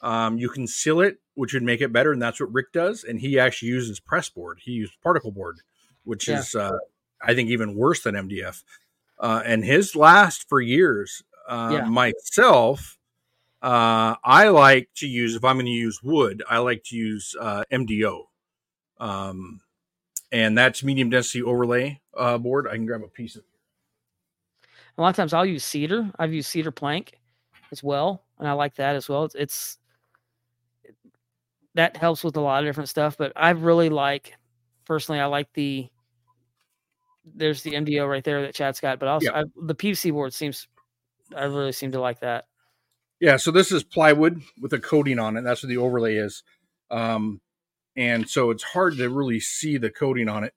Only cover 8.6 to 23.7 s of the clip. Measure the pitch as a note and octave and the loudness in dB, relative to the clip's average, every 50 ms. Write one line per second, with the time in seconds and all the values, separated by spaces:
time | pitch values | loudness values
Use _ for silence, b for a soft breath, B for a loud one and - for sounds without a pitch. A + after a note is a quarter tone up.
8.6 | - b b b b b _ _ _ _ _ _ - A#2 A2 A2+ A2 A#2 A#2 A2 | -20 b b b b b _ _ _ _ _ _ -4 -2 -2 -2 0 0 0 0
9.6 | G#2+ G#2 C3+ E3 G3+ F#3+ - D#3 D3+ D#3 E3+ G3+ G#3 F3+ - - - _ - - | 2 4 4 4 4 2 2 8 10 10 12 10 8 6 4 -6 -8 _ 0 0
10.6 | B2 A#2 A#2+ D3+ F#3 E3 B2 G2+ G2+ - - - _ _ _ _ _ - B2 A#2 | 2 2 4 4 4 4 4 0 -4 -8 -12 -20 _ _ _ _ _ -10 -8 -6
11.6 | A#2 A2+ A2+ D3+ C3 A2+ A2+ B2+ B2 A#2+ G#2 - - - - - A#3 B3 F3 C3 | -4 -2 -2 -2 0 0 2 2 2 2 0 -4 -10 -6 2 4 6 8 8 8
12.6 | A#2 A2+ C#3 D3+ - - - _ _ _ _ _ _ _ _ _ _ _ _ _ | 6 4 2 -2 -6 -16 -18 _ _ _ _ _ _ _ _ _ _ _ _ _
13.6 | - C3 B2 A#2+ A#2 A2+ A2+ A2+ A2+ A2+ A2 - - B2 C3 D#3 G#3 G#3+ G3 D#3 | -4 2 2 4 4 4 4 4 2 0 0 -2 2 6 8 10 10 10 10 10
14.6 | C#3 C#3 C3+ C3 A#2+ _ _ - - C#3+ B2+ A#2+ A#2+ A#2 A2+ A2+ A2+ C3 C3 C3 | 10 10 10 8 4 _ _ -10 -10 -6 -4 -2 -2 -2 -2 0 0 0 0 0
15.6 | B2+ B2 A#2+ A#2 A#2 A2+ G#2+ - - B2+ D#3 D#3 C3+ G#2+ G2 G#2+ G#2 - A#2 A#2 | 0 -2 -2 -2 -2 -4 -4 -6 -6 -2 2 2 2 2 0 -6 -6 -2 -2 0
16.6 | B2 B2 A#2+ A2 _ - A#2+ A#2 A2+ A2 G#2+ G#2 F#2+ - - - A2+ A2 G2+ G2+ | 0 0 -2 -4 _ -12 -8 -6 -6 -6 -6 -8 -10 -12 -12 -10 -8 -6 -6 -6
17.6 | G#2+ _ C3+ B2+ B2+ A2 A2 G#2 A2 G#2 F2+ F2 - _ _ _ _ _ _ _ | -6 _ -4 -4 -2 -2 -2 0 0 -2 -2 -6 -14 _ _ _ _ _ _ _
18.6 | _ _ _ _ _ _ _ _ A#2+ A2 G2 G2 G2 G2 F#2+ F#2 F#2 F2+ F#2 F#2 | _ _ _ _ _ _ _ _ -10 -8 -8 -8 -8 -8 -10 -12 -14 -16 -18 -20
19.6 | _ _ _ _ _ _ _ _ _ _ _ - - _ - A#2 A2+ A2 G#2+ A#2 | _ _ _ _ _ _ _ _ _ _ _ -16 -12 _ 0 0 2 2 4 4
20.6 | B2 C3 B2 - - C3+ C#3 C3+ C3 A#2 A#2+ B2+ A#2+ - - B2 A#2+ A#2 B2 B2 | 4 2 2 0 -4 -2 0 0 0 2 2 0 0 0 -6 -4 -2 -2 0 0
21.6 | B2 A#2+ A#2+ B2 B2 C#3+ C#3+ C#3 _ _ _ - B2 B2 A#2+ A#2+ A#2+ B2 B2+ C#3 | 0 0 0 0 -2 -4 -8 -12 _ _ _ -4 -2 -2 -2 -2 -2 -2 -2 -2
22.6 | C#3 B2+ G#2+ A2+ A2+ A2 A#2 A2+ G#2+ G#2 _ - A#2+ A2 - A2+ G#2+ _ _ _ | -2 -4 -6 -6 -6 -6 -6 -8 -10 -14 _ -14 -14 -14 -14 -18 -20 _ _ _
23.6 | _ _ | _ _